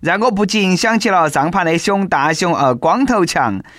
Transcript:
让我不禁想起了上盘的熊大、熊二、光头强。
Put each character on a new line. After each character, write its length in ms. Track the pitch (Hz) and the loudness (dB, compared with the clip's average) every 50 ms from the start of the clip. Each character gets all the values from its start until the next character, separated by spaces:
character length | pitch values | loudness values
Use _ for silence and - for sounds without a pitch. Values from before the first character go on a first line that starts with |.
让 200 | - 160 180 202 | -2 -2 0 0
我 100 | 226 254 | 0 0
不 160 | 208 190 208 | 0 0 0
禁 280 | 190 - 220 196 185 180 | 0 0 0 2 2 0
想 240 | 170 - 220 226 226 | 0 0 0 0 0
起 120 | - 220 | 0 2
了 180 | 196 175 160 151 | 2 2 2 2
上 220 | - 143 139 170 | 0 0 -2 0
盘 160 | 175 196 175 | -2 -2 0
的 100 | 165 165 | 0 0
熊 320 | 165 - 208 202 196 196 180 | 0 0 0 0 0 0 -2
大、 240 | - 143 139 156 | 0 0 0 0
熊 240 | 160 - 190 175 165 | 0 0 -2 -2 0
二、 160 | - 143 131 | 0 0 0
光 320 | 123 117 - 160 185 240 277 | 0 0 0 0 0 2 0
头 220 | 254 247 208 175 | 0 2 0 0
强。 340 | 160 - 170 131 113 98 95 - - - | 0 0 -2 -2 -2 -2 -6 -10 -14 -20